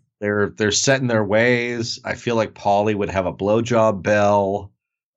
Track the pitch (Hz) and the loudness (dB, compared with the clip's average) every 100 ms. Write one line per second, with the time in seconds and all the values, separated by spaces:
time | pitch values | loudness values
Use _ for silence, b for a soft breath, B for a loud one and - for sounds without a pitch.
0 | _ - 104 104 101 - 104 - - 135 | _ -6 -2 0 0 0 -2 0 2 2
1 | 123 110 101 107 120 123 120 120 117 - | 2 0 2 2 2 2 -2 -4 -8 -8
2 | 104 - 120 113 107 - 101 101 107 101 | -8 -6 -4 -2 -2 -4 0 0 0 -2
3 | 95 92 90 - 98 113 117 117 110 98 | -2 -2 -4 -2 0 0 2 2 2 0
4 | 98 104 104 104 98 101 101 _ _ _ | 0 2 4 2 0 -4 -8 _ _ _
5 | _ | _